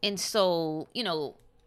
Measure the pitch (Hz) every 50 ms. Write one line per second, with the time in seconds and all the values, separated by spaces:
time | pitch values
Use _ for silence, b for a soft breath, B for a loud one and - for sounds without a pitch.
0 | - 208 202 185 - - - 226 196 185 175 170 165 160 156 156 160 - - -
1 | 240 196 170 156 151 127 - - - - _ _ _